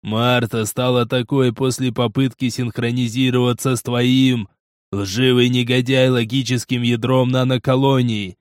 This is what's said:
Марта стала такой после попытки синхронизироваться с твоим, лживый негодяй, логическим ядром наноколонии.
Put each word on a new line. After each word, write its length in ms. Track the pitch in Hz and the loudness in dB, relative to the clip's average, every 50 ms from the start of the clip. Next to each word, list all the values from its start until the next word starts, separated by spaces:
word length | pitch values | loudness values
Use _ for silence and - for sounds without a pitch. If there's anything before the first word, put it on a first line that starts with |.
Марта 640 | - 107 107 110 120 123 123 120 117 107 - 113 110 | -8 -4 -2 0 2 2 2 2 0 -2 -2 -4 -4
стала 400 | 107 - - 127 123 123 123 117 | -4 -4 -2 -2 0 0 0 0
такой 480 | 110 131 127 120 - 143 135 131 123 110 | 0 -2 -4 -2 -2 0 0 0 0 0
после 400 | - 131 131 120 - 131 127 110 | -2 -4 -4 -2 -2 -4 -4 -2
попытки 560 | - 123 117 107 139 135 127 - _ 131 120 | -2 -2 -2 0 0 -2 -2 -2 _ -4 -4
синхронизироваться 1200 | - - 123 117 - - 117 117 120 127 123 117 107 127 131 127 123 127 123 123 120 - - 135 127 | -4 -4 -6 -6 -4 -4 -4 -2 -2 -2 -2 -2 -2 0 0 0 2 0 0 0 -2 -2 -2 -2 -2
с 80 | 117 | -2
твоим, 680 | - - 123 120 123 127 127 131 131 131 123 117 101 - _ _ _ _ _ _ _ _ | -4 -4 -2 0 2 2 4 4 4 2 2 0 -4 -8 _ _ _ _ _ _ _ _
лживый 560 | - 101 101 95 92 117 131 127 123 123 123 123 | -6 -6 -6 -4 -2 2 2 4 4 4 4 4
негодяй, 600 | 123 123 123 117 123 127 123 127 131 131 127 131 | 2 0 0 0 0 0 0 2 2 2 4 4
логическим 760 | 127 123 117 110 127 135 123 113 127 120 - - 127 120 | 2 0 -2 -2 -2 -4 -2 -2 -4 -4 -2 -4 -4 -2
ядром 460 | 120 120 120 113 113 120 131 131 127 127 | 0 0 0 0 0 2 2 2 2 2
наноколонии. 1080 | 127 131 127 127 131 123 - 139 131 131 139 139 135 131 123 120 113 104 101 92 90 _ | 0 0 0 0 -2 -2 0 0 0 2 4 2 2 2 2 0 -2 -4 -6 -8 -10 _